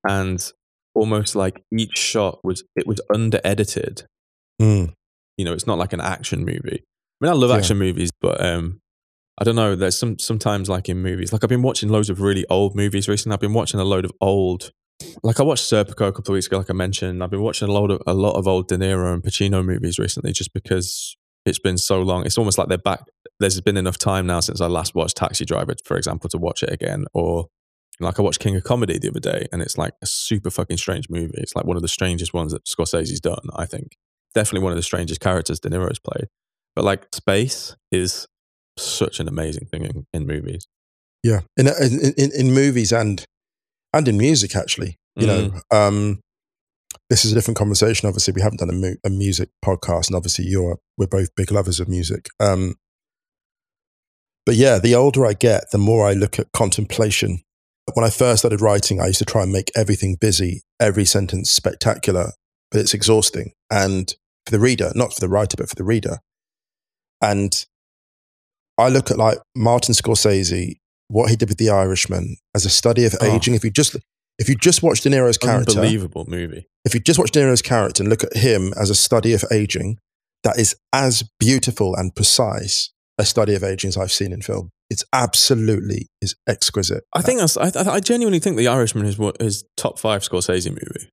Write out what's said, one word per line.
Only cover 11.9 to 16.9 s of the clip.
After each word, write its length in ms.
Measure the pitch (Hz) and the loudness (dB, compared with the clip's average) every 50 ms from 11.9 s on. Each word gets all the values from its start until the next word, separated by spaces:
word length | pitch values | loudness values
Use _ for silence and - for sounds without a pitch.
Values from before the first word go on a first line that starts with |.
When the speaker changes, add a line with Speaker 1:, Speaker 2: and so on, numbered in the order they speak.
| 107 107 107 101 | 2 2 2 0
Speaker 1:
of 120 | 92 98 | -2 0
really 240 | 98 101 98 95 92 - | 0 0 2 0 0 0
old 280 | 90 95 101 98 101 | 2 2 2 2 0
movies 320 | 101 101 104 98 98 98 - | 0 -2 0 0 -2 -2 0
recently. 260 | 104 104 - 110 104 | -2 -2 -2 -4 -4
I've 60 | 98 | -2
been 120 | 107 101 107 | -2 0 0
watching 260 | 113 98 - - 101 | 0 -2 -2 -2 -2
a 40 | 92 | 0
load 200 | 98 98 92 92 | 0 0 0 -2
of 80 | 90 - _ | -4 -4 _
old, 500 | 95 98 98 101 95 90 90 90 - - _ _ _ _ _ _ - - - - - | 0 2 2 2 0 0 -2 -6 -10 -18 _ _ _ _ _ _ -18 -18 -14 -4 -2
like, 160 | 113 117 - | 0 2 2
I 20 | |
watched 220 | 139 156 143 - - | 2 2 2 0 0
Serpico 420 | - 120 107 101 - - - 107 | 0 2 0 0 0 -2 -2 -2
a 60 | 98 | -2
couple 180 | 98 - 104 - | -2 -4 -4 -2
of 20 | 98 | -2
weeks 120 | 95 90 | -2 -2
ago, 120 | - 98 98 | -2 -4 -4
like 120 | 98 - | -2 -4
I 20 | 95 | -4
mentioned. 460 | 95 90 92 | -4 -2 -4